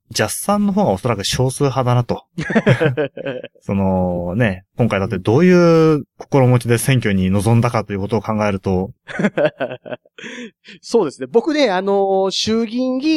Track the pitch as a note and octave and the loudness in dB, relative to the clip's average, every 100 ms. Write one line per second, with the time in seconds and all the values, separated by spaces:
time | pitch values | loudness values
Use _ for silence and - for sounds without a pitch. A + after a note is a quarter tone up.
0 | - - G#2+ - - G#3 G3+ G3 E3+ F#2+ | -10 -4 -4 -4 -2 0 0 2 0 0
1 | A#2+ G#2 F#2+ - B2+ - C#3+ B2+ B2 B2 | -2 -2 -4 -2 -2 0 -2 0 0 0
2 | A#2+ - _ - D3+ A3+ - B2 D#3 B2+ | 0 -4 _ -10 -2 0 2 2 0 0
3 | C#3 - C#3 B2+ B2 _ - G2 F#2+ F#2 | -4 -6 -10 -10 -12 _ -6 -2 0 0
4 | F2+ F2+ F2 F#2+ A#2 F#2 _ - A2+ G2+ | -2 -4 -4 -2 -2 -2 _ -2 0 0
5 | F#2+ G2 - B2 F#3 F3+ E3+ E3 D#3+ D3+ | -2 -4 0 4 6 6 6 6 4 2
6 | - _ - C#3 B2 B2 A#2+ A#2 - C3 | -2 _ -2 2 4 4 2 0 2 0
7 | A2+ G2 F#2 G2+ G2+ A#2 A#2 A#2+ G2+ G2+ | 2 0 2 2 2 2 2 0 -4 -6
8 | G2 A2 G#2+ G#2+ G#2+ F#2+ G2 F#2 F#2+ - | -2 -4 -2 -2 0 -2 -2 -2 -2 -8
9 | - - F3 - D3 - A#2+ B2+ - - | -16 -4 -4 0 -2 -2 -10 -10 -12 -14
10 | _ - A#3 B3 A#3 _ - F#3+ - A#3 | _ -20 -16 -14 -16 _ -20 -20 -2 0
11 | D#3+ - B2+ A3+ C4+ D4+ B3+ F#3 G3 G3 | 0 -4 -4 -2 0 0 0 0 0 0
12 | G3 F#3+ F#3+ - A3 A3+ A#3 A#3+ B3+ B3+ | 2 0 0 -2 -2 -2 -2 -4 -4 -2
13 | D4+ | -2